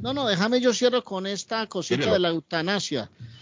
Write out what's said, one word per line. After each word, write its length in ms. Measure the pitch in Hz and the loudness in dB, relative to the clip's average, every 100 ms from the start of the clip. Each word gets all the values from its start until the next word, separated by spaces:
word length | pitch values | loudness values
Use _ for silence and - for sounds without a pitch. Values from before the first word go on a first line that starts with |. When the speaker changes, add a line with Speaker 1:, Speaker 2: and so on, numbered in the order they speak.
Speaker 1:
No, 120 | 233 | -6
no, 140 | 277 240 | -2 0
déjame, 320 | 180 214 254 | 2 4 4
yo 120 | 247 | 2
cierro 280 | 208 247 247 | 4 2 2
con 220 | - 190 196 | -2 -6 -4
esta 400 | 202 - 226 214 | -6 -4 -6 -4
cosita 280 | 190 156 160 | -6 -2 0
Speaker 2:
Tírelo. 160 | - | 2
Speaker 1:
de 40 | 196 | 4
la 80 | 175 | 2
eutanasia, 840 | 165 - 170 165 202 - 135 101 - - - | 0 -2 -4 0 -2 -2 -4 -6 -12 -20 -20